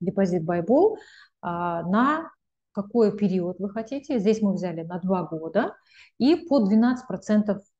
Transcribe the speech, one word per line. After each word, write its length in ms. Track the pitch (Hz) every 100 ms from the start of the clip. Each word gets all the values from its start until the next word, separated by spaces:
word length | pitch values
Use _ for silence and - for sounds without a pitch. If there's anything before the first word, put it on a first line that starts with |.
депозит 440 | 175 196 190 175
Байбол, 540 | 160 175 170 269 427 415 - - - _
а, 420 | - 170 175 170
на 480 | 170 208 262 311 330 - _ _ _
какой 440 | - 202 240 214 202
период 420 | 202 185 175 180
вы 120 | 202
хотите. 500 | 226 220 277 277 254
Здесь 200 | 196 220
мы 120 | 202
взяли 300 | 185 180 165
на 180 | 165 180
два 240 | 185 185
года 500 | 160 160 160 190 339 - _ _ - -
и 180 | 254 339
по 240 | 339 277
двенадцать 480 | 196 220 240 254 -
процентов 520 | 190 - 214 208 180 - _